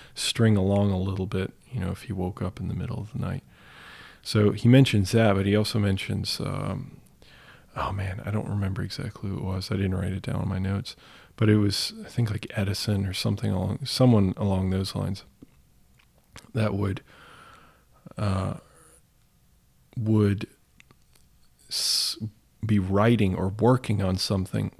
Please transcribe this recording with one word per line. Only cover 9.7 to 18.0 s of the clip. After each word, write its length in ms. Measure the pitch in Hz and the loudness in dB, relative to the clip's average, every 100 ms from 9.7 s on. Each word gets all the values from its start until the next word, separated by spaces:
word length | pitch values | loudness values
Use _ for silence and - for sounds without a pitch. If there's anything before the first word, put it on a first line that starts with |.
I 40 | 98 | -2
didn't 200 | 98 92 | 0 -2
write 180 | 92 | -4
it 80 | 92 | -6
down 200 | - 101 | -4 -4
in 60 | - | -4
my 120 | 92 | -4
notes, 360 | 95 98 - - - - - - | -2 -4 -6 -14 -20 -20 -20 0
but 140 | 107 | 4
it 80 | 107 | 4
was, 360 | 101 98 - 226 - | 4 0 -6 -10 -8
I 20 | |
think, 240 | - 110 | -2 -2
like, 160 | 98 - - | -2 -6 -4
Edison 500 | 98 95 - 101 98 | -2 -2 -2 0 -2
or 80 | |
something 380 | 92 110 101 110 | -2 -2 -2 -2
along, 340 | 92 95 107 135 | -2 -2 -4 -6
someone 480 | - 127 110 95 - | 4 6 6 4 0
along 320 | 101 95 95 | -2 0 0
those 260 | 95 95 101 | -2 -2 -4
lines 300 | 95 98 - _ - _ _ _ _ _ _ _ _ - - | -4 -6 -12 _ -20 _ _ _ _ _ _ _ _ -20 -8
that 200 | 117 107 | -2 -2
would, 280 | 98 101 95 - - - - - - - _ _ _ | 0 -2 -4 -10 -20 -20 -20 -20 -20 -20 _ _ _